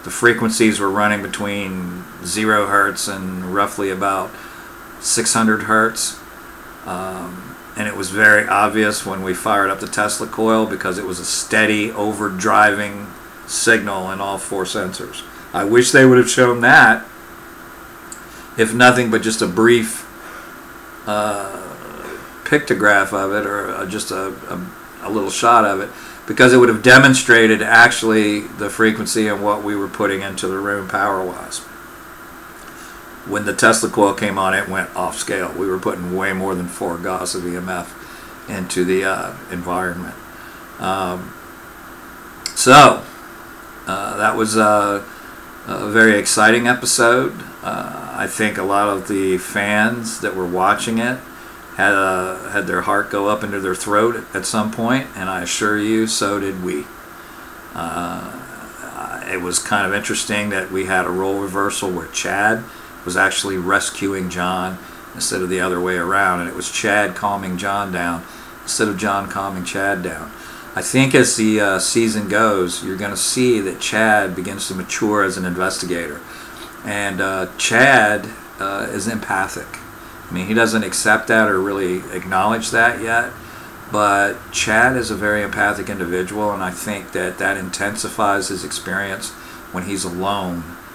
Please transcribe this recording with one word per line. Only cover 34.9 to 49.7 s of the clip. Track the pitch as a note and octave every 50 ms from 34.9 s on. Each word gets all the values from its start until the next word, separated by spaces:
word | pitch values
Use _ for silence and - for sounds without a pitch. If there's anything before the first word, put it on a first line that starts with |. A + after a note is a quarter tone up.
| -
off | - F#2 E2+ D#2 -
scale. | - - - G2 F2+ E2 D2+ E2
We | F#2
were | G2 F#2 F#2
putting | F#2 G#2+ G2 F2+ F2+ F2+ F2+
way | F#2+ F#2+ G2
more | F#2+ F#2+ F#2+ G2 F#2+
than | F2+ F2+ F2
four | F2 - - F#2 E2+ E2+
Gauss | F2 G2 F#2 F2+ F2+ F2 -
of | F#2+ - -
E | F2
M | - F3+ F#2
F | F#2 F2+ F2 - - - - - - - - - - - - -
into | G#2+ F#2+ F#2 F#2 - F#2 F2+
the, | F2+ F#2 F#2 F#2+
uh, | G2 F#2+ - F2 F2+ - - - -
environment. | F#2 F2 F2 F2 F2+ F2+ F#2 F2+ E2+ F2 F2+ - - - - - - - - - - - - - - -
Um, | - F#2 F#2+ F#2+ F#2+ F2+ F#2 F2+ F2+ - - - - - - - - - - - - - - - - - - - - - - - - - -
so, | - - B2+ C3 D3 C#3+ A#2+ - - - - - - - - - - - - - - - - - - - -
uh, | F#2+ G2 G2+ G#2 G2 G2+
that | G#2 A2 A2 A2
was | A2 A2 A2
a, | A2 A2 G#2+ G#2+ G#2 G#2 G#2 G2+ G2+ G2+ - - - - - - - - - - - -
a | - G2 F#2+ G2 G#2
very | G#2 A2+ A2 A2 G#2 G2+
exciting | F#2+ - - - G#2+ A2 A2+ A#2+ A#2+ A#2+
episode. | B2+ B2+ - A#2+ - - A#2+ A#2 A#2+ B2+ C3+ - - - - - - - -
Uh, | F#2 - - - - - - - - -
I | - - -
think | - - A2 G#2+ G2+ F#2+
a | F#2
lot | F#2+ G2 G2+ G#2 G#2 G2+
of | F#2+ F2+ -
the | G#2 G2 F#2+ F#2+ F#2 F2+
fans | - - - G#2 G2+ G2+